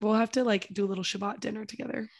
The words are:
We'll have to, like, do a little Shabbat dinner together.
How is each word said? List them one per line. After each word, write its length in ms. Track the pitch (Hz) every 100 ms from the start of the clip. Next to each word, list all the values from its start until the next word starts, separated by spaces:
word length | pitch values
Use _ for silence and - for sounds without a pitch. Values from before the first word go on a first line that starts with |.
We'll 120 | 214
have 180 | 220 226
to, 120 | 262
like, 240 | 240 202 -
do 140 | 196
a 40 | 196
little 160 | 190
Shabbat 360 | 180 190 202 208
dinner 240 | - 214
together. 460 | 214 226 - - 220 -